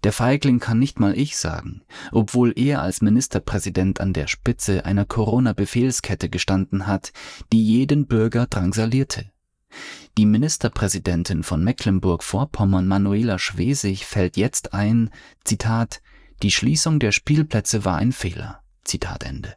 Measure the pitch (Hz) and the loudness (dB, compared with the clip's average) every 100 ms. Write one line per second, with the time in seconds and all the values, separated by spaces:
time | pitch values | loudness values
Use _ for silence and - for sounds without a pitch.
0 | 101 - 123 175 139 123 - 113 135 - | 0 0 2 2 2 2 2 2 2 2
1 | 101 - 147 - 80 80 - - _ - | 0 2 -2 -2 -6 -6 -10 -14 _ -18
2 | - - 110 123 120 - 131 143 80 - | -2 0 2 2 2 2 0 0 -2 0
3 | 107 - - - - 101 98 92 92 85 | 2 4 2 -2 -2 -4 -2 0 0 0
4 | 98 85 71 - - 120 - 95 - 98 | -2 -2 -4 -4 -2 -2 0 0 0 0
5 | 104 - 110 117 123 - 101 120 127 120 | 0 0 2 2 2 0 -2 2 0 -2
6 | - 92 85 92 - 95 95 98 95 98 | -6 -6 -4 -4 0 0 0 -2 -2 -4
7 | - - - - - 113 110 113 135 147 | -4 -18 -18 -18 0 2 4 4 4 2
8 | 143 120 113 120 123 - 90 101 113 127 | 2 2 2 0 -2 0 0 0 0 0
9 | 139 - 101 _ _ _ _ - - - | -2 -6 -10 _ _ _ _ -20 -18 -18
10 | - - 107 107 151 - 117 - 98 87 | -6 2 4 4 2 0 -2 0 -2 -2
11 | 90 85 87 80 73 78 90 131 - 95 | -2 -2 -2 -4 -2 0 0 0 0 2
12 | 95 85 - 95 139 - 101 92 92 95 | 2 0 -2 -4 -4 0 2 2 2 2
13 | 101 101 117 92 - 95 98 139 101 98 | 2 0 0 -2 -4 -2 -2 0 -2 -4
14 | - - 90 - 104 - - 95 104 117 | -4 0 0 2 -2 -2 -6 -2 2 2
15 | 113 - - _ - 107 113 113 117 - | 2 -4 -20 _ -4 -2 0 0 -2 -6
16 | _ - - - 104 - 117 156 - 151 | _ -20 -20 -2 0 2 2 2 2 2
17 | 117 - - 151 156 110 - 110 101 87 | 2 0 2 2 2 0 0 0 0 0
18 | 113 135 98 85 - - _ _ - - | 0 0 -4 -6 -12 -14 _ _ -8 -6
19 | 90 90 - 67 92 | -6 -6 -8 -10 -12